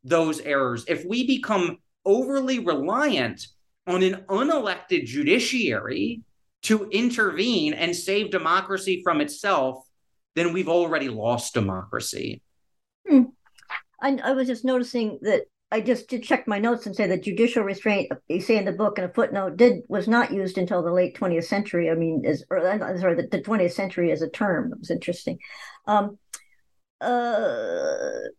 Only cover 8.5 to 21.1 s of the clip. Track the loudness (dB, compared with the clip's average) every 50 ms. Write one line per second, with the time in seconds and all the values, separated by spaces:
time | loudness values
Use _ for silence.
8.5 | 2 2 2 0 -4 -4 -2 -2 -2 0 2 0 2 2 0 -2 -4 -4 -2 0
9.5 | 2 2 2 0 -2 -6 -12 _ _ _ _ _ _ _ _ _ -2 0 0 0
10.5 | 0 0 0 2 2 2 2 2 0 -2 -2 -2 -4 -2 0 0 0 0 -2 -2
11.5 | 0 0 0 0 -2 -4 -6 -6 -6 -6 -6 -6 -6 -6 -6 -8 -8 -10 _ _
12.5 | _ _ _ _ _ _ _ _ _ _ 0 4 6 6 6 4 0 _ _ _
13.5 | _ -20 -16 -14 -14 -14 -14 _ _ -4 -2 0 0 0 0 0 0 0 0 -2
14.5 | -2 -2 0 0 0 0 0 -2 -2 -2 -2 -2 -4 -4 -2 0 2 0 0 -2
15.5 | _ _ _ -4 -2 0 2 2 0 0 -2 -6 -8 -6 -2 0 0 0 0 0
16.5 | -2 0 2 0 0 0 -4 -6 -4 -2 0 0 0 0 -2 -2 0 2 2 4
17.5 | 2 2 0 -2 -2 -2 0 0 2 2 0 -2 -6 -8 _ -4 -4 -2 2 2
18.5 | 2 2 2 0 0 0 0 0 0 -2 -4 -2 0 0 0 2 0 -2 -4 -2
19.5 | 4 6 6 6 6 4 -2 -4 -4 -2 2 2 4 4 2 2 0 -2 -4 -2
20.5 | -2 -2 -2 0 0 0 0 2 2 2 2 2